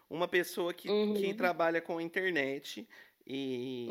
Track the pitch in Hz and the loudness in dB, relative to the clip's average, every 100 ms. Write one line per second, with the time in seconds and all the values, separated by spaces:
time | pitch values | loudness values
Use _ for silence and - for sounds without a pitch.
0 | _ 156 175 185 170 - 175 175 185 208 | _ -2 2 2 2 0 -2 -2 0 2
1 | 208 208 190 214 180 165 165 165 165 165 | 2 2 0 2 2 4 2 2 -2 -4
2 | 170 190 185 160 135 139 - - - - | -2 0 2 2 0 -2 -8 -12 -14 -18
3 | - _ - 135 135 123 131 127 120 | -20 _ -8 -4 -2 -2 -4 -4 0